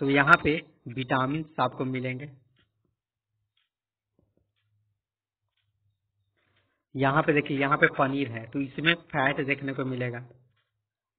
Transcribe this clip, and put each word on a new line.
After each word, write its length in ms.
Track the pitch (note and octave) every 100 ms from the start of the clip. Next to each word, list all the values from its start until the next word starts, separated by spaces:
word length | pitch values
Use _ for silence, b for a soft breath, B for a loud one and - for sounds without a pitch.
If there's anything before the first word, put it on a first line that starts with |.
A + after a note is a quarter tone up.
तो 100 | C#3
यहाँ 260 | C#3 C#3+ E3+
पे 120 | D#3 D#3+ - _ B2+
विटामिन्स 720 | A#2+ B2 C3+ C3 D#3 D#3 -
आपको 240 | B2+ C3
मिलेंगे। 460 | C3 C3 B2+ B2+ D3 - _ _ _ _ _ _ _ _ _ _ _ _ _ _ _ _ _ _ _ _ _ _ _ _ _ _ _ _ _ _ _ _ _ _ _ _ _ _ _ _ _ _ _ _ _
यहाँ 280 | C3 C3+ D3+
पे 100 | D#3
देखिए, 260 | D3 D3 C#3
यहाँ 200 | C#3 D3+
पे 80 | D#3+ -
पनीर 320 | C3+ C#3 B2+
है, 160 | A2+ A2
तो 140 | C#3+
इसमें 340 | C3+ - D#3
fat 520 | E3+ - D#3 C3+ D#3+ C3+
देखने 260 | C#3 C3+
को 120 | C3+
मिलेगा। 420 | C3 B2 B2 A#2+ - - _ _ _ _ _ _ _